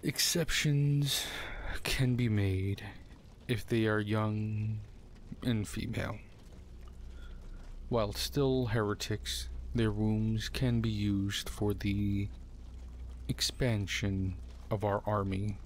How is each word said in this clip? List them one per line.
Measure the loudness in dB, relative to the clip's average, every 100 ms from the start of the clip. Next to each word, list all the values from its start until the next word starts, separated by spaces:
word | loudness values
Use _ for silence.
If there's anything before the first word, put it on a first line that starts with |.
exceptions | -2 2 2 2 2 2 4 4 4 4 4 0 -2 -6 -6 -6 -4 -2
can | 0 2 4
be | 4 4
made | 4 4 2 0 -2 -6 -12 -16 -18 -18 -18 -4
if | -2 2
they | 2 4
are | 4
young | 2 2 2 0 0 0 -2 -2 -6 -14 -16 -16 -14 -6
and | 0 0 0
female. | -4 -4 -2 -4 -6 -10 -18 -16 -16 -16 -14 -14 -14 -14 -12 -12 -12 -12 -12 -12 -12 0
While | 2 2
still | 0 -2 2 4 4 4
heretics, | 2 2 0 -2 -4 -2 -4 -4 -8 -2
their | 2 2
wombs | 4 2 4 2 0 -2
can | 0 2 4
be | 2
used | 2 2 4 2 -2 -4
for | 0 0
the | 2 0 2 2 2 0 -6 -12 -14 -14 -12 -12 -12 -10 -10 -6
expansion | -2 -2 0 2 2 0 0 0 2 0 -2 -10 -12 -4
of | 0
our | 2 2 2
army. | 2 2 0 0 -4